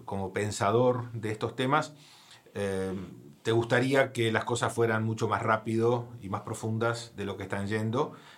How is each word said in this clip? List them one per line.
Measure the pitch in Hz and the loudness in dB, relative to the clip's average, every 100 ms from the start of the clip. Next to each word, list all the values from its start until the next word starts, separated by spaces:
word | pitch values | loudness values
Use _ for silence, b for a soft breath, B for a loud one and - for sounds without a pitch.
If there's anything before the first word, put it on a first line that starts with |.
como | - 98 95 | -8 -4 -4
pensador | 101 104 - 104 117 127 123 - | -2 -4 0 2 4 4 2 -4
de | 117 107 | -6 -6
estos | 107 113 | -4 -4
temas, | - 131 151 147 B B B B B - | -2 2 2 0 B B B B B -12
eh, | 98 101 95 95 95 87 - - - | -4 -2 -2 -2 -4 -8 -14 -20 -6
te | 113 | 0
gustaría | 113 117 120 131 135 127 | 2 4 2 4 4 4
que | 120 113 | 2 2
las | 110 | 2
cosas | - 117 113 | 0 0 0
fueran | - 117 110 | 2 2 2
mucho | 110 110 110 | 0 0 0
más | 101 | 2
rápido | 110 110 117 113 117 120 120 - | 2 0 0 2 2 2 -2 -10
y | 95 | -8
más | 107 | -6
profundas | - 110 113 110 117 117 - - | -6 -6 -4 0 0 -2 -6 -8
de | |
lo | 101 98 | -6 -6
que | |
están | 95 101 98 | -4 -4 -2
yendo, | 110 110 123 156 B B | -2 0 0 -2 B B